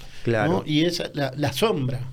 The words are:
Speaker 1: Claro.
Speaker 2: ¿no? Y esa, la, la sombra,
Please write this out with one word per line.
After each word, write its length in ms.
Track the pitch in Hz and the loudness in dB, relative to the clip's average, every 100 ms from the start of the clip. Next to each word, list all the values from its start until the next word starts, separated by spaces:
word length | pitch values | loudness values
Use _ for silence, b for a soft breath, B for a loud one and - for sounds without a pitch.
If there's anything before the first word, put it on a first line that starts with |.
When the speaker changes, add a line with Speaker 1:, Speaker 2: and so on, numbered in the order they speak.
| B B | B B
Speaker 1:
Claro. 280 | 117 113 131 | 0 2 4
Speaker 2:
¿no? 100 | 185 - | 2 2
Y 180 | 151 | 2
esa, 260 | 170 170 - | 2 0 -4
la, 180 | 147 135 131 | -4 -4 -2
la 160 | 143 | -2
sombra, 560 | - 220 175 127 127 - | 2 2 2 -2 -4 -6